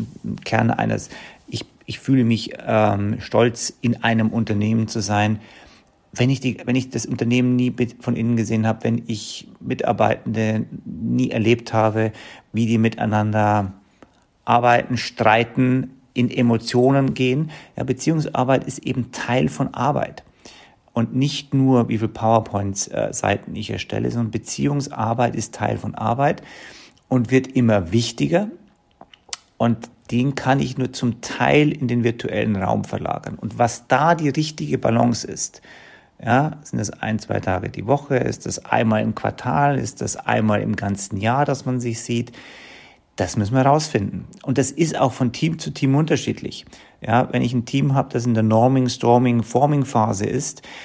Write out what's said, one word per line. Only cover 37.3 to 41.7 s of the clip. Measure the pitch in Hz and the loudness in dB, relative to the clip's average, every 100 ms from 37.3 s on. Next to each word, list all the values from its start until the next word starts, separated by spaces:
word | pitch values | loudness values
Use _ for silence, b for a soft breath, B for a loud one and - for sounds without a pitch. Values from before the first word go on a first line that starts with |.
| 101 | -4
Tage | 95 92 101 | -2 -2 -4
die | - 101 | -6 -2
Woche, | 139 - 131 | -2 0 -2
ist | - - - | -2 -4 -8
das | - | -10
einmal | - 117 113 107 | -2 0 2 2
im | 110 | 0
Quartal, | 107 110 - 123 147 143 135 | -2 -4 -4 -2 0 2 0
ist | 110 - | -4 -6
das | - - | -8 -6
einmal | - 113 110 104 | -2 0 2 0
im | 104 | 0
ganzen | 107 101 98 - 98 | -4 -4 -6 -6 -4
Jahr, | 110 127 | 0 0
dass | 147 131 | 0 -2
man | 131 | -4